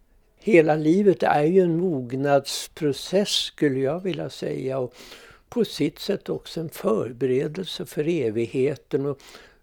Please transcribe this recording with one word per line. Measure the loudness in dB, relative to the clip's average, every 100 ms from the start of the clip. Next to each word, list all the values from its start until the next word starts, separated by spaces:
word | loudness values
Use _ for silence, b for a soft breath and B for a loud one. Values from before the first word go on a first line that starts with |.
| _ _ _ _
Hela | 4 6 6 4
livet | 4 6 6 4
är | 2 4
ju | 4 4
en | 4 2
mognadsprocess, | 0 -2 -4 -4 2 2 2 -8 -10 -4 -2 -2 -2 0 0
skulle | -2 -4 0 0 2
jag | -2 -2
vilja | -6 -6 -8
säga, | -8 -6 -6 -4 -4
och | -6 B B B B B _
på | -2 -2
sitt | -2 -4 -2
sätt | -6 -6 -6
också | -8 -8 -10
en | -10
förberedelse | -4 -2 -2 -4 -4 -2 0 -2 -6 -10 -10 -8
för | -4 -2
evigheten. | -2 -2 -2 -2 0 -2 -2 _ -4 -4
Och | -8 B B B B